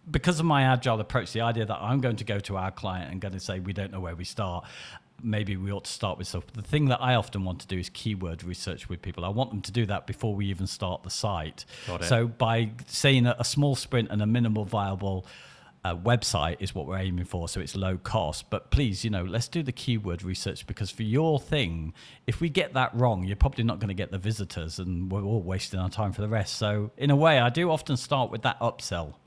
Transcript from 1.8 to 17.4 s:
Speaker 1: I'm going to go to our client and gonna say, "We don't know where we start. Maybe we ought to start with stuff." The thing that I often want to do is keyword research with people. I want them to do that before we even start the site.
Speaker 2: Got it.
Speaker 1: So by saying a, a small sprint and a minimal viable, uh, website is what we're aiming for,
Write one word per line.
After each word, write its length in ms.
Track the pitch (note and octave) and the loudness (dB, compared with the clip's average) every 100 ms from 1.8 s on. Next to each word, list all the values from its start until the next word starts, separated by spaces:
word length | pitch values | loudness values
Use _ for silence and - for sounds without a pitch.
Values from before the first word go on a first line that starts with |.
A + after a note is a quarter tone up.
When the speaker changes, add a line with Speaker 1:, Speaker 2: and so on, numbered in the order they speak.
Speaker 1:
I'm 180 | A2 C3+ | 0 2
going 160 | B2 G#2 | 2 -2
to 60 | |
go 160 | A2+ G2+ | -2 -4
to 160 | G2 F#2+ | -2 -4
our 140 | F#2+ | -4
client 400 | - G2 F#2 D2 | -4 -6 -6 -6
and 80 | F#2 | -8
gonna 200 | G2 F#2 | -6 -8
say, 200 | - F#2 | -6 -6
"We 140 | F2+ | -4
don't 180 | G2+ G2 | -4 -4
know 80 | F#2+ | -6
where 160 | F2+ E2 | -6 -8
we 80 | |
start. 400 | F2+ - G2 F2 - - - - _ - | -8 -4 -4 -4 -8 -16 -16 -18 _ -8
Maybe 360 | A#2 G#2+ G2+ F#2+ | -2 0 0 -2
we 140 | F#2+ | -4
ought 120 | G2+ | -6
to 80 | - | -8
start 260 | - G2+ F2 | -4 -4 -4
with 100 | F#2+ | -4
stuff." 200 | G#2+ - | -6 -8
The 80 | G#2+ | -12
thing 240 | - D3+ C#3+ | 0 4 4
that 160 | B2 | 4
I 140 | B2+ A#2+ | 4 4
often 280 | A2 G2+ | 2 -2
want 160 | F#2 F2+ | -2 -4
to 80 | - | -4
do 100 | F#2 | -4
is 120 | F2 | -4
keyword 540 | - A2 G2 F2+ E2 | -4 -4 -2 -4 -6
research 440 | F2 F2 - E2 - | -6 -6 -6 -8 -8
with 140 | F2 | -8
people. 240 | F#2+ F2+ F2 | -6 -4 -2
I 40 | |
want 200 | G#2 C3 | 0 0
them 100 | G#2+ | -2
to 100 | - | -2
do 140 | A2 G#2 | 0 2
that 200 | G2+ - | 0 -4
before 260 | - A2+ | -4 -2
we 120 | G2+ G2 | 0 -2
even 180 | F#2+ F#2 | -2 -4
start 380 | - F#2 F#2 | -2 -4 -4
the 60 | F#2+ | -6
site. 560 | - G#2+ F2+ D#2 - - - - | -4 -2 -2 -4 -10 -18 -12 -8
Speaker 2:
Got 140 | F2 | -4
it. 20 | E2+ | 2
Speaker 1:
So 220 | A#2 A#2+ | 4 4
by 440 | A#2 A#2 A#2 A2 A#2 - | 2 2 2 0 -4 -8
saying 380 | - C#3+ C3+ A#2+ | 2 6 8 6
a, 80 | A#2+ | 4
a 60 | |
small 320 | A#2+ - C#3+ C3 | 0 4 4 2
sprint 340 | - B2 A2+ | 0 0 0
and 120 | G#2 | 0
a 40 | G#2+ | 4
minimal 380 | A#2+ A#2 G#2+ | 4 4 2
viable, 600 | G2 G#2+ G2 F#2+ G2 F#2+ - - - - - _ | 0 0 0 -2 -2 -2 -6 -18 -20 -20 -20 _
uh, 120 | F2+ F2 | -6 0
website 600 | G2 A#2+ - F2+ D2+ F2 | 2 4 2 0 0 -2
is 140 | F#2+ | -4
what 120 | F2+ C#2+ | -4 -4
we're 100 | F#2+ | -2
aiming 260 | F#2+ F2+ F2 | -2 -2 -2
for, 240 | F2+ | -4